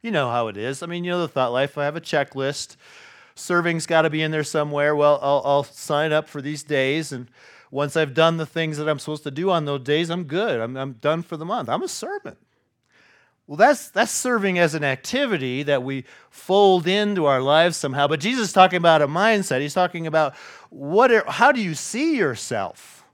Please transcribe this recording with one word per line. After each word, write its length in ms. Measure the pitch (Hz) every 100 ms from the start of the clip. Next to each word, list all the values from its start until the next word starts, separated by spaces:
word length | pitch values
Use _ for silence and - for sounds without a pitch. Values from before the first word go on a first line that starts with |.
You 80 | 233
know 200 | 180 127
how 180 | 120 113
it 80 | 101
is. 260 | 117 135
I 40 | 170
mean, 180 | 175
you 60 | 175
know 100 | 175
the 80 | 170
thought 240 | 139 123
life. 260 | 123 139 -
I 60 |
have 120 | 143 160
a 40 |
checklist. 760 | - 151 139 135 135 143 - - - - - - -
Serving's 520 | - - 175 170 165 -
gotta 240 | 160 160
be 120 | 156
in 80 | 156
there 140 | 156
somewhere. 500 | 147 156 151 147 147
Well, 240 | 151 147 143
I'll, 200 | 139 143
I'll 200 | 139 143
sign 480 | 139 - - 147 156
up 160 | 151 151
for 120 | 147
these 220 | 135 151
days, 500 | 147 143 131 151 151
and 160 | 131 120 _ - - _
once 260 | 135 143 160
I've 180 | 151
done 220 | 131 165 165
the 100 | 156
things 320 | 170 160 147
that 100 | 151
I'm 100 | 147
supposed 260 | - 151
to 60 | 147
do 200 | 139 190
on 140 | 170
those 180 | 147 139
days, 280 | 127 151 170
I'm 140 | 175
good. 360 | 156 165 220 120
I'm, 160 | 113 131
I'm 160 | 139
done 280 | 113 147 165
for 140 | 170 160
the 80 |
month. 240 | 165 226 117
I'm 140 | 156
a 60 | 359
servant. 500 | - - 403 - - _ _ _ _ _ _ _ _ _ _ -
Well, 100 | 147
that's, 320 | 247 285 -
that's 200 | 190 226
serving 480 | - 254 240 196 180
as 160 | 170
an 80 | 156
activity 800 | 143 131 - 254 277 180 208 165
that 180 | 147 139
we 220 | 127 135 - - _
fold 580 | - - 196 196 180 165
into 380 | 202 208 196 147
our 140 | 131
lives 360 | 135 156 175 165
somehow. 320 | 139 135 143
But 100 | 147
Jesus 280 | 185 262 208
is 40 |
talking 240 | 196 185 180
about 260 | 170 156
a 60 | 143
mindset. 520 | 160 214 208 185 131
He's 140 | 143
talking 320 | 185 180 175 160
about 280 | 160 147 - - - -
what 420 | - 139 190 254
are, 120 | 220 -
how 240 | 156 254
do 80 | 262
you 140 | 190
see 420 | 151 - 226 320 285
yourself? 880 | 156 113 - 113 92 - - - _